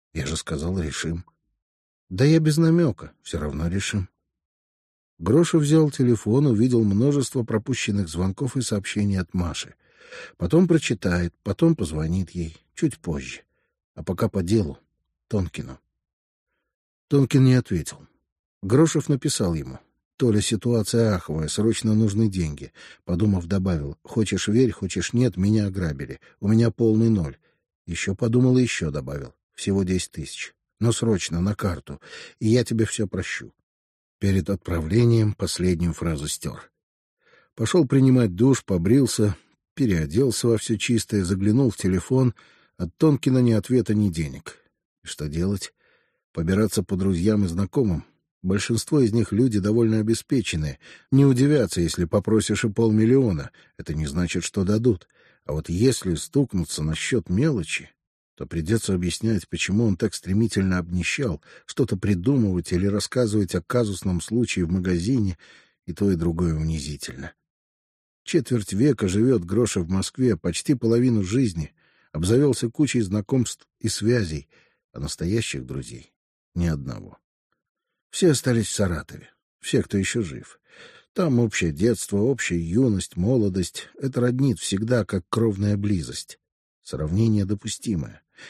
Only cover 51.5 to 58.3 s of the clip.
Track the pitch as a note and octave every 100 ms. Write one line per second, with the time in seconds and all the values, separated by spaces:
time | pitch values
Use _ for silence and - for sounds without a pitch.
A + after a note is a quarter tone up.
51.5 | D3 G2+ - E2+ - E2+ G#2 G2+ G#2+ G2+
52.5 | G#2 A2+ G2+ A2+ G#2+ A2 C3+ B2 D#2+ C2
53.5 | - _ - E2+ D2+ D2+ D2 F2 F2+ -
54.5 | - F#2 A2 A#2+ G2 _ _ _ _ -
55.5 | D2+ D#2 E2+ B2+ A#2+ F#2 D#2 - C#3+ C3+
56.5 | F#2+ D#2+ - D#2 D#2+ - A#2+ - F2+ D#3+
57.5 | B2 D#2 - - _ _ _ _